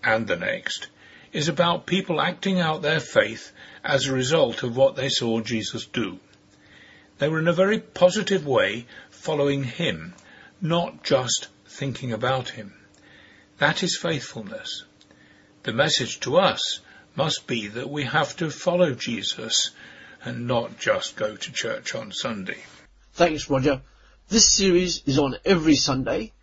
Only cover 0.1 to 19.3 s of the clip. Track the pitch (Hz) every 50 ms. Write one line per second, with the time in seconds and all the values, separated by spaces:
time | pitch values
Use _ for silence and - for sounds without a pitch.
0.1 | 110 113 113 101 90 85 90 - 80 - - - - - - - _ _ - -
1.1 | - - - - - 165 147 160 160 143 175 170 175 175 - - 180 190 190 -
2.1 | 170 151 147 156 - - - 196 190 180 170 156 156 156 - 147 160 156 143 -
3.1 | - - 104 107 113 110 - - - - - - - - _ - 143 139 135 139
4.1 | 135 131 127 127 156 160 147 120 117 - - 123 117 127 135 135 131 - 107 110
5.1 | 107 - 123 117 113 113 113 - 117 110 104 - - - - - - 131 110 95
6.1 | 87 92 _ _ _ _ _ _ _ _ _ - - - - - - - _ _
7.1 | _ _ 139 151 160 160 160 170 175 165 190 196 214 - - - _ - 180 180
8.1 | 180 214 196 - 202 185 147 143 131 110 95 95 101 120 120 - - - - -
9.1 | - - - - 156 147 143 143 143 139 139 120 117 - 170 143 95 80 78 85
10.1 | 180 - - - - - - - _ _ 196 156 165 170 175 - - - - -
11.1 | 143 131 127 120 - - - - _ _ _ - - - 139 139 120 - 139 123
12.1 | 117 107 120 127 131 131 123 - - - 107 98 - - - _ _ _ _ -
13.1 | - - - - - - _ _ _ _ 143 147 165 - 196 170 - - - 170
14.1 | 165 139 - - - 120 107 95 - - - - - - - _ _ _ - _
15.1 | - _ - _ - _ _ _ _ _ _ - 117 117 143 156 - - 131 110
16.1 | - - - - 131 175 196 160 101 - - - - - _ - - - - _
17.1 | _ - 143 160 143 - - - 143 117 104 104 104 117 135 - 143 147 143 120
18.1 | 123 151 165 185 - - 170 160 143 - - 185 170 175 180 160 127 - - -
19.1 | 117 101 95 -